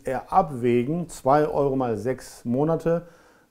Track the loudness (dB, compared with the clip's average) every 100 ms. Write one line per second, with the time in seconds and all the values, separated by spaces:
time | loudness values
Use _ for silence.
0 | -8 -6 -2 0 0 0 2 2 2 -4
1 | -6 -2 2 4 4 0 0 0 -2 -2
2 | -4 -6 -8 -10 -4 0 0 0 0 -2
3 | -4 -20 _ _ _